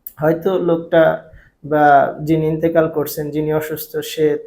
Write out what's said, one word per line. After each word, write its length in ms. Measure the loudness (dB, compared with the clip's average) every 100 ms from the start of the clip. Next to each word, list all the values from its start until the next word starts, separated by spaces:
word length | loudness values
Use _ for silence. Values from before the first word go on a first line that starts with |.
| -20 -2
হয়তো 400 | 0 0 -2 -2
লোকটা 720 | 0 -2 2 2 4 0 -10 -20 _ _
বা 500 | -4 2 6 6 4 -4
যিনি 240 | -2 0 0
ইন্তেকাল 420 | -2 0 0 0
করছেন, 420 | -2 -4 -4 -6
যিনি 220 | -4 -2
অসুস্থ, 440 | -2 -4 -10 -8 -10
সে 400 | -8 0 0 0